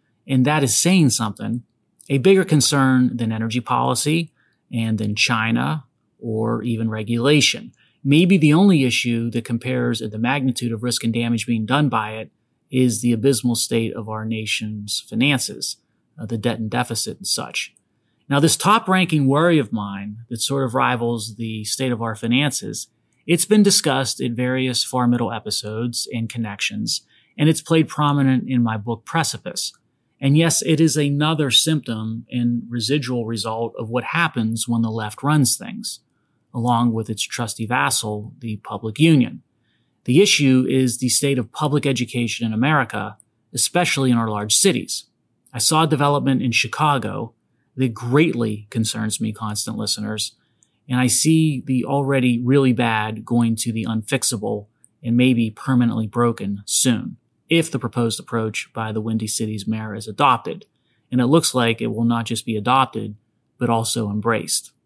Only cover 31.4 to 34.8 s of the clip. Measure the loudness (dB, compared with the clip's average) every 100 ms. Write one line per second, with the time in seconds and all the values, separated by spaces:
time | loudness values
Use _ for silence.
31.4 | 2 2 2 0 -2 -6 -6 -8 -6 -2
32.4 | 0 0 -4 -4 0 0 0 -4 -2 -4
33.4 | -4 -4 -6 -6 -6 -4 -2 -2 -2 -2
34.4 | -2 -2 -2 -2